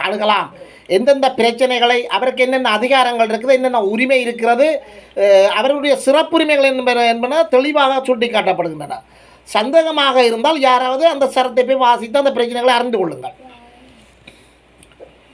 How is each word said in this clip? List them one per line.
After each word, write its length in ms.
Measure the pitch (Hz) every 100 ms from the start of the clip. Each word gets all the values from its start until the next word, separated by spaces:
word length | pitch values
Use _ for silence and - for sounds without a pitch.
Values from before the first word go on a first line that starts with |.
| 170
அணுகலாம், 440 | 208 208 202 170 - - - -
எந்தெந்த 460 | 185 254 277 269 254
பிரச்சனைகளை, 640 | 233 226 254 247 240 240
அவருக்கு 400 | 240 190 254 254
என்னென்ன 340 | 254 262 247 214
அதிகாரங்கள் 500 | 247 269 247 240 226
இருக்குது, 240 | 220 247
என்னென்ன 300 | 262 254 247
உரிமை 400 | 196 220 254 262
இருக்கிறது, 600 | 240 233 226 233 302 302 - - - -
அஹ், 300 | 202 196 196
அவருடைய 520 | - 247 285 285 277 -
சிறப்புரிமைகள் 640 | 285 302 320 311 294 269
என்பன, 340 | 262 247 240 233
என்பன 380 | 233 247 302
தெளிவாக 580 | 320 254 277 302 269 269
சுட்டிக்காட்டப்படுகின்றன. 960 | 262 247 226 214 185 180 170 151 143 127 - _ - - -
சந்தேகமாக 600 | 208 226 320 320 311 277 254
இருந்தால் 440 | 240 226 269 320
யாராவது 480 | 269 254 254 262 330
அந்த 180 | 285 269
சரத்தை 400 | 262 254 247 247
போய் 100 | 269
வாசித்து 440 | 254 240 226 269
அந்த 120 | 277
பிரச்சனைகளை 420 | 233 240 240 247 240
அறிந்து 180 | 247 226
கொள்ளுங்கள். 400 | 175 135 - - - - - - 247 240 _ _ - - _ _ _ _ - _ - _ _